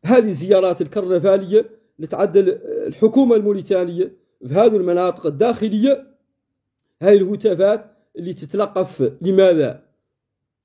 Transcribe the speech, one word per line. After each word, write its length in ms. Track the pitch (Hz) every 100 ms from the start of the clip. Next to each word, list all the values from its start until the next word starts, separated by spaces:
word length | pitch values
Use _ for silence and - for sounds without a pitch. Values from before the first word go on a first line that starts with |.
| 160
هذه 220 | 247 220
الزيارات 540 | 165 180 196 185 175
الكرنفالية 880 | 160 214 185 180 180 196 190 214 233 - _ _
اللي 120 | 156
تعدى 320 | - 202 175 185 - - - -
الحكومة 480 | - 220 254 262 226
الموريتانية 840 | 208 202 - 190 180 175 185 _ _ _ 123
في 60 |
هذه 220 | 160 233 214
المناطق 500 | 180 175 180 175 160
الداخلية، 920 | 143 233 233 220 208 254 269 - _ _ _ _ _ _ _ _ _
هاي 160 | 180 208
الهتافات 800 | 190 208 220 170 196 214 - _ _ -
اللي 160 | 175
تتلقف. 800 | 180 147 196 202 185 185 - 127 -
لماذا؟ 640 | 175 190 190 165 131 - _ _ _ _ _ _ _ _